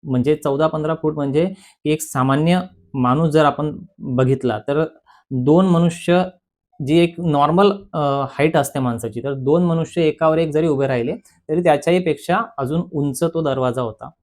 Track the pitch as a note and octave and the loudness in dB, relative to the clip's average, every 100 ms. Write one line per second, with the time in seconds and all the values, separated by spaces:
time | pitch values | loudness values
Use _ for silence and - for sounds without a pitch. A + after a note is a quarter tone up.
0 | D3+ B2+ B2 D3+ D3 C#3 D#3 D#3 D3+ D#3 | -2 -2 0 0 0 0 0 0 -4 -2
1 | D#3 D3+ C#3 C#3 F3+ F#3+ - _ D3+ D#3 | -4 -4 -2 0 -2 -4 -20 _ -4 -2
2 | - C3+ C3 C#3 D#3+ F3+ F3+ _ _ C3+ | -2 -2 0 2 2 0 -2 _ _ -2
3 | B2 C3 E3 D3+ D3 C#3+ D3+ C#3+ - _ | 0 2 2 4 4 2 -6 -6 -16 _
4 | C#3+ B2 C3 C3 B2 G#2+ - C#3+ D#3+ _ | -6 0 0 0 -2 -4 -2 -2 -2 _
5 | _ _ _ C3 B2+ D#3+ F#3+ E3+ E3+ E3 | _ _ _ -4 4 4 6 4 2 0
6 | - F3 F3+ _ _ _ _ _ C#3 E3 | 0 0 0 _ _ _ _ _ 0 2
7 | E3+ E3+ E3+ D3 D3 F3 G3+ G3 - D#3+ | 2 0 -2 2 2 4 2 0 -8 -4
8 | C#3+ C#3 C3+ - D3+ D#3 C3+ C#3+ B2+ A#2 | -2 -2 -4 0 2 2 0 -2 -4 -4
9 | A2+ A2 C3 C3+ B2+ D#3+ F3 E3 D#3+ - | -6 -8 -6 -4 0 2 2 0 -2 0
10 | D#3 D3+ D#3+ D#3+ E3 D3+ D#3+ D3+ C#3 B2+ | -2 0 0 2 0 0 0 0 0 0
11 | A#2 G3+ _ _ - D#3 F3 D3 - F3+ | -2 -6 _ _ -4 0 2 2 2 0
12 | F3+ D3 - F#3 A#3 - C3 D#3+ F3+ D3 | 0 -4 -2 -2 -2 -6 -4 -4 -4 -4
13 | C#3+ C#3 E3 E3 D#3 C3 B2+ B2 A#2+ G#2+ | -4 -2 -2 -2 -2 0 -2 -2 -6 -8
14 | - _ | -18 _